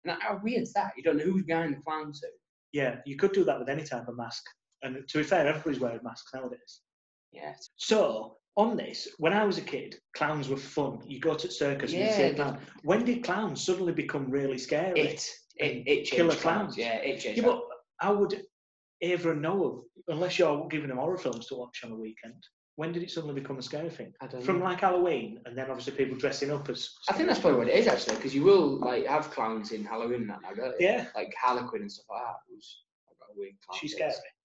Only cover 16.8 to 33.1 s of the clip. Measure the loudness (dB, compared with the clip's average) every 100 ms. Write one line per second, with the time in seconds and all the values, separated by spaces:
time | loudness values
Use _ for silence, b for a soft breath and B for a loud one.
16.8 | -2 -2 -2 -4 -2 2 4 2 -4 -14
17.8 | _ -4 0 2 2 0 -10 _ _ _
18.8 | _ _ -2 2 0 0 0 0 0 -2
19.8 | -14 -12 -6 -2 0 4 4 4 -2 -4
20.8 | -4 -2 -2 -2 -4 -6 -8 -10 -10 -12
21.8 | -12 -10 -12 -12 -20 -20 -20 _ _ -8
22.8 | -4 -4 -4 -6 -6 -6 -6 -8 -6 -6
23.8 | -6 -8 -14 -14 -12 -4 0 2 0 2
24.8 | 4 4 4 2 -2 -10 -10 -8 -6 -6
25.8 | -6 0 -2 0 -2 0 -2 -2 -4 -6
26.8 | -8 -6 -2 2 2 4 6 6 6 6
27.8 | 6 4 0 -2 0 4 8 8 8 2
28.8 | 0 0 2 0 0 -2 -2 -2 -4 -6
29.8 | -4 -4 -2 -2 -4 -8 -10 -6 -4 2
30.8 | 4 4 -4 -8 -8 0 0 0 -4 -6
31.8 | -8 -12 -12 -8 -8 -10 _ -20 -20 -20
32.8 | _ _ _